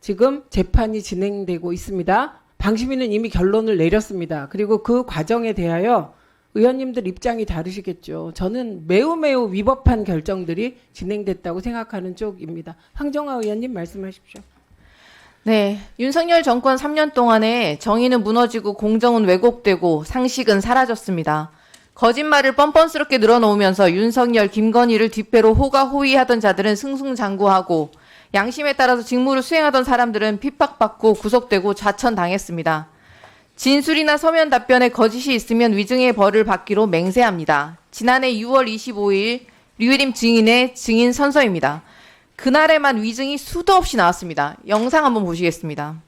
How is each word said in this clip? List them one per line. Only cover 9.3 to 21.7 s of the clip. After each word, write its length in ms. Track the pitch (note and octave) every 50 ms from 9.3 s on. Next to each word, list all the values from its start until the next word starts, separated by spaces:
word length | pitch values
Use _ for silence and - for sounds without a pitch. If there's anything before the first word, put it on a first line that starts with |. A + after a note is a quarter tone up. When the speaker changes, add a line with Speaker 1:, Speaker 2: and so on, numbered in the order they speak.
| C4+ B3+ A#3+ G#3+ F#3
Speaker 1:
위법한 520 | G3 G#3 A3 C4+ C4 C4+ C4 B3 A3 G#3
결정들이 720 | G3 F3+ D#3+ D3+ G3 G3 F#3+ F3+ E3 E3+ E3 A3 B3 B3 _ _ _ _
진행됐다고 680 | - F#3+ F3+ G#3 G#3 G#3 F#3+ F#3 F#3 _ F3 E3+ F#3
생각하는 560 | F#3 A#3+ A#3 A#3 A3+ A3+ - G3+ F3+ F#3 F3+
쪽입니다. 600 | F3+ A3 G#3+ G3 F3+ E3 D#3+ E3+ E3 E3 E3 E3 _ _ _ _
황정화 400 | - D4 C#4+ C#4 D4 D4 C#4+ C4+ B3 A3+
의원님 320 | G#3 G#3 G#3+ A#3 C4 B3
말씀하십시오. 680 | F#3+ E3+ E3+ - G3+ F#3+ F#3+ G3 _ _ _ - G#3 G3 _ _ _ _ _ _ _ _ _ _ _ _ - - - _ _ _ _ _
Speaker 2:
네, 360 | A3 A3 G#3+ G3+ G3+ G3+ G3+ G3 - - _
윤석열 440 | A#3+ C4 C#4 E4 E4 E4+ E4+ E4+ D#4+
정권 360 | C#4+ A#3+ B3 A#3+ C4+ C4 C4
삼 160 | C4+ D4 D4+
년 180 | D#4 D4+ D4+ D4+
동안에 680 | - B3 A#3+ A3+ A3 G#3+ A3 A#3 A#3+ A3+ E3+ D3 C#3+
정의는 440 | - A3+ G#3 A3+ A#3+ B3+ B3+ B3 G#3
무너지고 500 | G#3 A3 A#3 A#3+ A#3 A#3 A#3 F#3 G3+ G3+
공정은 540 | G3+ G#3+ G#3+ A3 A3+ A3+ A#3+ A#3+ A#3 G#3+
왜곡되고 800 | F#3 F3+ F#3 F#3+ A#3+ A#3 A#3+ - G#3 F#3+ E3+ - F3 E3 D3+ D#3
상식은 580 | - - B3+ B3+ B3+ B3 - B3 - G#3 G3 G3
사라졌습니다. 880 | A3 B3 C4 C4 A#3+ A#3 A3 - - F#3+ E3+ D#3+ D3+ D3+ D3+ D#3 D#3+ _ _ _ _